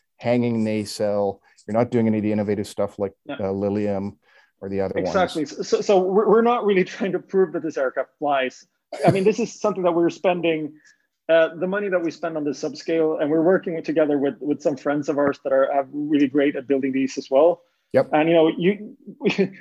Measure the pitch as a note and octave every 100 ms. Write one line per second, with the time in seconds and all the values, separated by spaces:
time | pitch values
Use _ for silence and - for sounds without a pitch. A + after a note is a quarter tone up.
0 | _ _ A#2+ B2 A#2+ A2+ A2 G#2+ G#2 -
1 | G#2 G#2 G2+ G2 _ _ - A2 A#2+ A#2+
2 | A2+ A2 G#2 G#2+ G#2 G#2 G2+ - G2+ -
3 | G2 _ - - F#2+ G2 G2+ G2+ G#2 G2
4 | G2+ - _ _ _ _ G2 G2 F#2+ -
5 | F#3 F#3+ F3 E3 C#3+ - F#3+ A3+ G#3+ F#3+
6 | F#3 G3 G#3+ A3 A#3 A#3+ G#3 F#3+ F3+ -
7 | G3 E3+ - F#3+ F3+ D#3+ D#3 D3 C3 C#3
8 | B2+ - D3 C#3 B2+ - - _ - -
9 | D#3+ F#3+ F#3+ A3 A3+ - G#3+ F#3+ F3+ E3+
10 | E3+ D#3+ F#3+ F3 E3+ D#3+ D3+ - _ _
11 | _ _ - E3 D#3+ E3 F3+ G3+ G3+ F#3
12 | E3+ - E3+ D#3 D3 C3+ D#3 C3 - E3
13 | D#3 D#3 D3 D#3+ E3 F#3+ F#3+ D#3+ D#3 D#3
14 | D3+ D3 C#3 A2+ C#3+ D3 E3+ C3+ D3 D3
15 | D3 C#3+ C#3+ C3+ C#3+ C3+ C3+ C#3+ C3+ C#3+
16 | D3 D3 C#3+ C#3+ C#3+ C#3+ B2 C#3 C3+ C3
17 | C3 - - C3+ E3 E3+ _ _ _ B2+
18 | C3+ D#3 D#3+ E3+ D#3+ D#3 F3 G3+ G#3+ -
19 | - - G3+ - F#3+ -